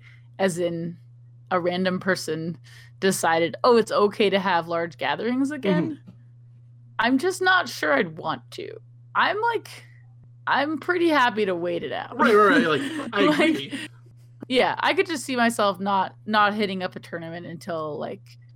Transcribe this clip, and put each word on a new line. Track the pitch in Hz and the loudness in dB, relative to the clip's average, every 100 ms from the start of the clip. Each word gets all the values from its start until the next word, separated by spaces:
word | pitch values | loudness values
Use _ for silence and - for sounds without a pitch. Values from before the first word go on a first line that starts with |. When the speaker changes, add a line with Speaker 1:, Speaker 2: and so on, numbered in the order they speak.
| - - - - | -12 -20 -14 -2
Speaker 1:
as | 190 170 | -2 0
in | 175 170 170 170 - - - - - | -2 -4 -8 -10 -18 -20 -20 -18 -4
a | 185 | -2
random | 175 175 185 185 | 0 0 0 0
person, | 196 175 - 156 160 165 - - - - | -2 -2 -2 -6 -6 -10 -14 -20 -20 -2
decided, | 190 190 175 165 170 - 254 | 0 2 2 2 2 2 4
"Oh, | 233 | 4
it's | 214 | 4
okay | 139 208 - 202 | 2 2 4 2
to | 190 | 2
have | 190 175 165 | 2 0 0
large | 170 170 - | -2 -4 -4
gatherings | 135 151 226 254 269 | -4 -2 -2 0 -2
again." | 302 196 175 170 | -2 0 0 0
Speaker 2:
Mm-hmm. | 294 - - - - - - - - - - | -6 -16 -20 -20 -20 -20 -20 -20 -20 -14 -2
Speaker 1:
I'm | 226 262 | 2 2
just | 359 359 | 0 0
not | 370 370 247 | 2 2 0
sure | - 302 | -4 0
I'd | 277 180 160 | 2 0 -4
want | 156 147 - | -6 -8 -10
to. | - - - - - - - | -14 -12 -14 -20 -20 -6 0
I'm, | 262 392 | 0 0
like, | 466 453 - - - - - - - - - | -2 -4 -8 -20 -20 -20 -20 -20 -20 -12 -2
I'm | 196 285 311 | -2 0 -4
pretty | - 359 339 | -4 0 2
happy | 294 240 208 202 | 4 2 0 -2
to | 175 | -2
wait | 175 170 | -4 -6
it | 156 | -6
out. | 95 - 240 | -8 -8 0
Speaker 2:
Right, | 294 | 4
right, | 208 208 180 160 | 6 6 6 2
right. | 147 | 0
Like, | |
Speaker 1:
<laughs> | 135 320 247 | -2 -8 -6
Speaker 2:
I | - 285 | 0 2
Speaker 1:
Like, | 302 320 | 4 2
Speaker 2:
agree. | 311 - 277 - - - - - - - | 0 -4 -10 -12 -16 -20 -20 -20 -18 -2
Speaker 1:
yeah, | 254 180 131 | 0 2 0
I | 254 | 0
could | 320 381 | 0 -2
just | 311 - | -4 -4
see | 254 | 2
myself | 233 233 208 180 | 2 2 0 0
not, | 196 196 185 - - | -2 0 -2 -6 -2
not | 214 208 | 2 2
hitting | 208 208 190 | 2 -4 -4
up | 185 185 | -8 -10
a | |
tournament | - 170 165 170 170 | -12 -12 -10 -12 -12
until, | 165 - 165 156 151 | -14 -8 -6 -6 -8
like, | 151 - - - - | -8 -12 -18 -20 -20